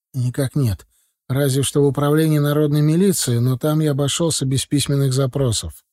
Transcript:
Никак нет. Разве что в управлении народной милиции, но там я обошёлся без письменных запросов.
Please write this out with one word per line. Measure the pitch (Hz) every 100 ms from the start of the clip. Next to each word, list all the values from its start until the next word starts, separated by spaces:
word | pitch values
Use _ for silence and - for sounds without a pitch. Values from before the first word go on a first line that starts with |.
| _
Никак | 131 123 123 135 151
нет. | 123 92 - _ _ _ -
Разве | 131 143 135
что | 131 151
в | 143
управлении | 131 143 151 160 151
народной | 147 147 151 147
милиции, | 151 165 196 - - 117
но | 123 127
там | 151 151
я | 151
обошёлся | 139 139 - 170 - 135
без | 131 -
письменных | 147 - 143 139
запросов. | 131 135 135 131 107 82 - _